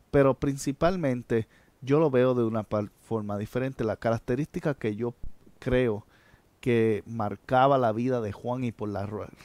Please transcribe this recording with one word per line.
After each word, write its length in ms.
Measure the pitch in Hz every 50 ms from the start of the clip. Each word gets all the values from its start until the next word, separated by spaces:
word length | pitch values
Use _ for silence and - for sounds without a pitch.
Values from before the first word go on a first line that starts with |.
| _ _
pero 240 | - 143 139 135 127
principalmente 1120 | - - 143 139 139 - 147 131 - 165 170 190 185 160 135 123 123 117 - 120 113 113 - _ _ _ _ _ _
yo 180 | - 127 139 156
lo 100 | 165 147
veo 240 | 131 123 127 127 127
de 100 | 123 117
una 200 | 110 113 110 104
par-, 280 | - 107 104 104 95 - _
forma 360 | _ - 113 110 104 104 104
diferente. 460 | 101 107 - - 123 127 135 135 - 120
La 140 | 107 98
característica 760 | - - 117 113 117 - - 123 127 151 - - 180 - 160 139
que 220 | - - 113 107
yo 180 | 101 117 120 - _ - - - - - - - _
creo 460 | - 127 127 127 127 117 104 101 - _ _ _ _ _ _ _ _ _ _ _
que 420 | - 131 120 113 113 113 107 98 -
marcaba 720 | - 117 117 107 104 101 - _ - 127 127 131 139 143
la 160 | 135 123 113 104
vida 260 | 113 120 131 127 120
de 140 | 110 101 98
Juan 300 | - - 120 123 127 127
y 80 | 117
por 180 | - - 107 104
la 160 | 101 98 101
ra-, 240 | 101 104 101 92 - - - -